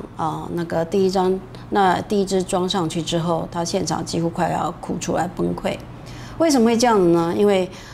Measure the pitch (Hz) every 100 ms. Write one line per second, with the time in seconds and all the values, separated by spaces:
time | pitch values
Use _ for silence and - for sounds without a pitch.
0 | - - 160 156 165 170 170 165 165 202
1 | 190 190 185 190 - - - 208 185 180
2 | - 202 190 190 180 185 185 190 160 170
3 | 156 170 170 165 175 175 170 190 160 160
4 | 165 170 165 175 165 160 156 - - 180
5 | - 160 180 180 175 175 196 196 - -
6 | - - - - 330 269 226 233 247 208
7 | 170 170 170 208 202 190 180 - -